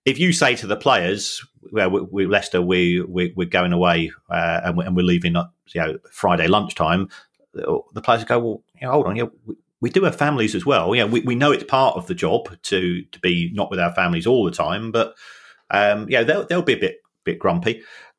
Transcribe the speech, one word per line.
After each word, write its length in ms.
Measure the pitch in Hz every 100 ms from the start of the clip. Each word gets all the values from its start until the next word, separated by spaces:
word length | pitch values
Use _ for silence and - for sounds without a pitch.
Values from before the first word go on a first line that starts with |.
| -
if 120 | 131
you 140 | 180
say 220 | 170 135 120
to 100 | 104
the 100 | 104
players, 680 | 143 117 87 101 - - - _ -
"Well, 180 | 107 92
we, 100 | 98
we, 240 | - 98 95
Leicester, 360 | 101 - 90
we, 400 | 87 92 87 90
we, 300 | 87 90 90 92
we're 120 | 85
going 260 | 92 90
away, 380 | 87 90 85 82 - -
uh, 320 | 85 85 85
and 120 | 90 87
we, 80 | 90
and 100 | 90
we're 80 | 90
leaving, 300 | 87 87 85
uh, 120 | 85 _ _
you 80 | 85
know, 180 | 80 78 -
Friday 360 | - 98 85 85
lunchtime," 640 | 104 90 - 78 90 95 - - _ _
the 480 | - - 78 - 110
players 220 | - 117
go, 160 | 110 120
"Well, 240 | 117 104 _ _
you 60 | 127
know, 60 |
hold 120 | 143 104
on, 80 | 110
you 60 | 113
know, 60 | - -
we, 100 | - _ _
we 80 | 120
do 120 | 190
have 120 | 190 -
families 400 | 147 139 110 104
as 100 | 107
well. 300 | 123 85 120
You 60 |
know, 60 | 107
we, 120 | 120
we 140 | 123 120
know 160 | 147
it's 120 | 127
part 320 | - 131 131 90
of 120 | 87
the 80 | 87
job 340 | 85 113 - 90
to, 400 | - 95 92 87
to 160 | - -
be 320 | 90 87 85
not 160 | 101 87
with 100 | 92
our 140 | 85
families 320 | 90 90 85 113
all 180 | 127
the 80 | 90
time, 400 | - 78 98 113
but, 220 | 113 113 - - - - - -
um, 380 | 101 104 104 107
yeah, 140 | 127
they'll, 220 | 117 156 160
they'll 160 | 175
be 100 | 175
a 40 | 98
bit, 180 | 92 - _ _
bit 140 | - 85
grumpy." 460 | 92 87 113 117 - - -